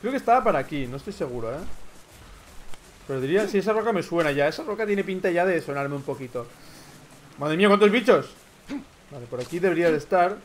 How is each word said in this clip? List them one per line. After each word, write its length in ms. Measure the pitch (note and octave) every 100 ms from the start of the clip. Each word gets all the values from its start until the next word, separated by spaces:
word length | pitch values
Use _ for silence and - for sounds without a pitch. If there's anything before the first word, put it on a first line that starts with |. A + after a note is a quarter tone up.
Creo 120 | G#3+
que 60 | C4
estaba 260 | G#3 B3
para 160 | A#3+ D#3+
aquí, 260 | B2+ D3 B2+
no 100 | C3+
estoy 160 | -
seguro, 400 | G3 C#3+ B2 A2+
¿eh? 60 | C3+ F#3+ - - - - - - - - - - - - - -
Pero 120 | C3+
diría, 280 | C3 F#3 G#3
sí, 100 | G3+
esa 140 | F#3
roca 200 | A3 A3
me 100 | G3+
suena 280 | D#3 F3 D#3
ya. 160 | C#3+ C#3+
Esa 160 | D#3+
roca 240 | D#4 G#3 G#3+
tiene 160 | G3+
pinta 280 | F#3+ F#3 F#3+
ya 140 | F3
de 160 | F#3 E3+
sonarme 360 | D3+ C#3+ C#3 C#3+
un 60 |
poquito. 440 | C#3 C#3 C3 B2 A#2 - - - - - - - - -
Madre 180 | D3 D#3+
mía, 100 | G3+
¿cuántos 240 | G3+ G#3
bichos? 400 | A3+ B3 F3 - - - - - C#4 - - -
Vale, 160 | C#3 A#2+
por 140 | B2
aquí 180 | B2 E3+
debería 320 | F#3 E3 E3+
de 80 | D#3
estar. 380 | C#3+ F#3 F3+ G#3